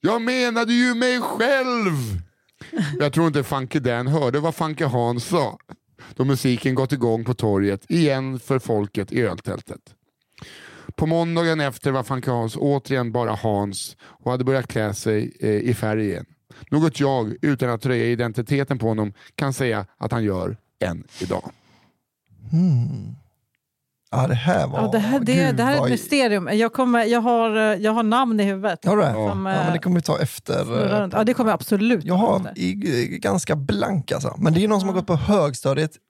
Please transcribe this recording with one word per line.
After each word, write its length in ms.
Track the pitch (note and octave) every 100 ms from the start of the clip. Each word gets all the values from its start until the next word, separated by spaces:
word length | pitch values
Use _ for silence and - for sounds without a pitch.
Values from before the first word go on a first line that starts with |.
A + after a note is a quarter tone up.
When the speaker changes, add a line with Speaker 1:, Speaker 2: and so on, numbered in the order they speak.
Speaker 1:
"Jag 200 | D#3 A3+
menade 520 | A3+ B3+ B3 A#3 A#3
ju 200 | A#3+ B3 A#3
mig 260 | B3 B3
själv!" 1000 | - - A#3 C4+ B3+ A#3+ G3+ D3+ A#2 F#2 E2+ _ _ _ - D#4+ D#3 D#3+
Jag 140 | D3
tror 140 | D3+ E3
inte 160 | C#3+
Funky 360 | C3 C#3 B2+ D3+
Dan 280 | B2+ A#2+ B2
hörde 320 | D#3 C3 C#3
vad 160 | D#3+ -
Funky 280 | D#3+ D3+
Hans 420 | D#3 B2 A#2 A#2+ -
sa, 320 | F3 B2 - _ - _ _ - -
då 100 | C3
musiken 500 | C3+ C3+ A#2+ C3+ C3
gått 160 | C3+
igång 340 | C#3 A#2+ A2+ A#2
på 80 |
torget 580 | B2 A2+ G2 G2+ G2 -
igen 480 | E3+ D#3 C3+ C3 C3
för 200 | - C3+
folket 520 | - A2+ G#2 - G2
i 100 | -
öltältet. 600 | A2+ F2+ - F#2 - - - _ _ _ _ _ - - - - - -
På 100 | D#3+
måndagen 540 | E3 E3+ E3 E3+ D#3+
efter 300 | C#3+ A#2+ D3
var 120 | C3
Funky 280 | B2 C3 B2
Hans 240 | A#2+ A2+ -
återigen 520 | C#3+ C#3 - C3+ A#2+
bara 200 | A#2 A#2 G#2+
Hans 640 | A2+ G2+ G2+ G2 - -
och 300 | - - -
hade 120 | B2+
börjat 240 | B2+ C3+ A#2
klä 260 | A#2 G#2+
sig, 440 | G2+ - G#2+ A#2+ -
eh, 100 | A#2
i 240 | G#2 B2
färg 320 | A#2 A2 G#2+ G#2+
igen. 200 | F2+ - _ _ - -
Något 280 | D3 D#3+ -
jag, 360 | C#3 C3 A2 A2+
utan 280 | D3+ C3+ B2+
att 160 | A#2 C3+
röja 200 | B2 A#2
identiteten 760 | A#2+ A#2+ G#2+ A#2 C#3 C3+ C3+
på 80 | A2+
honom, 260 | A2 G#2 G2+ - -
kan 180 | C#3
säga 320 | B2+ C3 G#2+ G2 _
att 140 | A2
han 120 | A#2+
gör 340 | G#2+ F#2 F2 A2 _ _
än 240 | F#2 E2+ - -
idag. 300 | F2+ F#2 - - _ _ _ _ _ _ _ _ -
Speaker 2:
Mm. 640 | D#3+ F3+ C3 A#2+ G#2+ G2 B2+ _ _ _ _ _ _ _ _ _
Ja, 160 | - C3+
det 60 | A#2+
här 320 | C#3+ F3+ C3+
var 140 | C#3+
Speaker 3:
Ja, 60 | A3
det 80 | A3
här, 200 | G#3 C4+
det, 140 | A#3
Speaker 2:
Gud, 220 | B3+ C4+ C3+
Speaker 3:
det 80 |
här 80 | A#3
är 40 | -
ett 40 |
Speaker 2:
vad 80 | -
Speaker 3:
mysterium. 600 | A#3 - D4 B3 G#3 D#3+
Jag 200 | G#3 A3+
kommer, 320 | A3+ B3+ A#3+ A3+
jag 160 | A#3
har, 340 | A#3 A#3+ A3+ G#3+
eh, 260 | G#3+ G#3+
jag 100 | G#3+
har 120 | A3
namn 360 | A3 A#3 B3 A3
i 40 |
huvudet. 420 | G3+ G3 G3+ E3+ F#3
Speaker 2:
Har 120 | G#3
du 60 |
det? 40 | D#3+
Speaker 1:
Ja. 40 |
Speaker 3:
Som, 320 | A2 G#2+ F#2+ F#3+
Speaker 2:
Ja, 100 | F#3+
men 100 | -
det 60 |
Speaker 3:
eh, 60 | E3+
Speaker 2:
kommer 160 | F3+ F3
vi 60 |
ta 180 | D#3 -
efter, 440 | D#3+ - - -
Speaker 3:
snurrar 320 | F#2+ A#2+ G3 G#3
Speaker 2:
eh, 60 |
Speaker 3:
runt. 120 | G3
Ja, 100 | F3+
det 100 | G#3+
kommer 180 | B3 A3+
jag 40 | F3
absolut 480 | - G3+ A3 A#3 D#3
Speaker 2:
Jag 100 | F#3
har 240 | A3+ G3
Speaker 3:
ta 100 | F#3
efter. 120 | -
Speaker 2:
i, 80 | F3+ G3+ G3+ B2 -
i, 60 | -
ganska 360 | G3 F#3+ - D3+
blank, 560 | C#3 G#3 A3+ G3 -
alltså. 240 | - C#3 -
Men 160 | -
det 100 | E3
är 40 | G#3
någon 120 | G#3
som 100 | F#3+
har 60 | F#3
Speaker 3:
Ja. 40 |
Speaker 2:
gått 80 | -
på 80 | E3
högstadiet 760 | - G#3 D3 B2 C#3 C#3 D#3 -